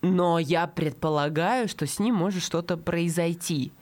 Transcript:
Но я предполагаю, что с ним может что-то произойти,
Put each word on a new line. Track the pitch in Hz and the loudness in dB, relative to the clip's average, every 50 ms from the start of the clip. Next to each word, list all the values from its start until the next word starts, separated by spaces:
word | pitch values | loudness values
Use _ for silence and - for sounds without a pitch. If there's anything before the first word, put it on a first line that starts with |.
Но | - 180 185 180 175 175 170 | 0 2 4 4 4 4 4
я | 170 160 139 170 165 175 | 2 2 2 2 0 0
предполагаю, | - - 180 165 151 - - - 156 156 147 147 151 156 160 170 196 247 262 233 196 | 0 -2 -2 -2 -2 -2 -2 -2 0 2 2 0 0 0 0 0 2 2 0 0 -2
что | - - 151 | -4 -4 -4
с | 139 - - | -4 -2 -2
ним | 202 240 240 | 0 0 2
может | 185 165 202 190 180 - | 2 0 0 -2 -2 -4
что-то | - - 165 170 - 175 | -2 -2 -4 -2 -2 -4
произойти, | 165 - 180 170 170 170 175 160 175 170 170 170 170 - - 165 139 127 151 - - | -4 -2 -4 -2 0 0 0 0 0 0 0 -2 -4 -4 -4 -2 -2 -2 -4 -8 -16